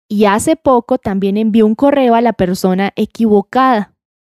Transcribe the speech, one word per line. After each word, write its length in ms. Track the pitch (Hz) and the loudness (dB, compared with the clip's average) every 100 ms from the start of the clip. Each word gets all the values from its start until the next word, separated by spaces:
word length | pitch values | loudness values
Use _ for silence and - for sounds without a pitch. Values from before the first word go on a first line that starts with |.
| - | -6
Y 160 | 208 | 0
hace 320 | 208 214 311 320 | 0 0 -2 -2
poco 400 | 285 240 - 262 | 0 0 0 -4
también 400 | 220 196 196 202 | -4 -4 -2 -2
envié 260 | 220 220 | 0 2
un 120 | 214 | 2
correo 400 | 220 285 277 247 | 2 0 2 2
a 80 | 233 | 2
la 100 | 240 | 0
persona 600 | 220 180 190 190 185 196 - | -2 -4 -2 -2 -2 -4 -4
equivocada. 960 | 160 - 220 208 - 254 262 220 190 _ _ _ | -6 -2 0 0 0 0 0 0 -4 _ _ _